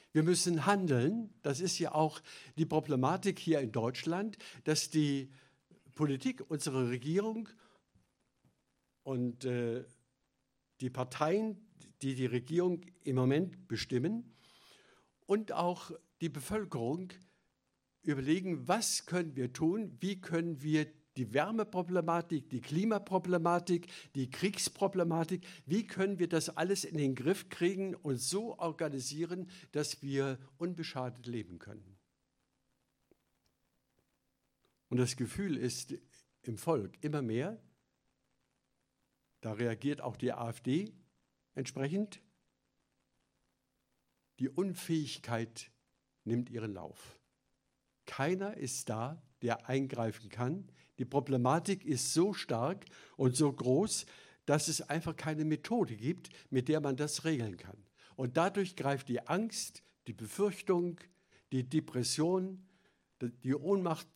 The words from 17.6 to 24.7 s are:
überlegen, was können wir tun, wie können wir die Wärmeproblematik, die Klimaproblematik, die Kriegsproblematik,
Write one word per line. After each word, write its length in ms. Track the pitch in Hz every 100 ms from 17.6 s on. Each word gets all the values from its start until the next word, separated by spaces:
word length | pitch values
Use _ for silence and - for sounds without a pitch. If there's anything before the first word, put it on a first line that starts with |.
| _ _ _ _
überlegen, 680 | - 139 131 175 185 156 120
was 380 | 208 - - -
können 320 | 175 165 135
wir 160 | 123
tun, 420 | 127 156 208 208 -
wie 180 | 185 185
können 420 | 180 165 170 147
wir 300 | 151 151 151 - _ -
die 160 | 113
Wärmeproblematik, 1160 | 127 175 226 214 185 175 180 165 170 165 156 -
die 120 | 127
Klimaproblematik, 1300 | - 156 220 208 202 190 175 180 170 175 170 175 - - - 139
die 140 | 127
Kriegsproblematik, 1160 | - 196 196 -